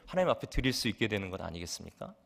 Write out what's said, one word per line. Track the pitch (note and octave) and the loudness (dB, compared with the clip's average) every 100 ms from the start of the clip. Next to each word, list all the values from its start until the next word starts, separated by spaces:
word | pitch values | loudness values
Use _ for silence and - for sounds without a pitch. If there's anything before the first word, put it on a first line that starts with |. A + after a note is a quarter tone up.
| - | -4
하나님 | F3+ F3 | 2 4
앞에 | B2 - | 2 0
드릴 | - C3 | 2 2
수 | B2 A#2+ | 2 0
있게 | G2+ A2 | 2 2
되는 | G#2 F#2+ | 2 -2
것 | F#2 | -6
아니겠습니까? | F2+ E2+ E2+ - E2+ - - - | -6 -6 -8 -8 -10 -12 -14 -14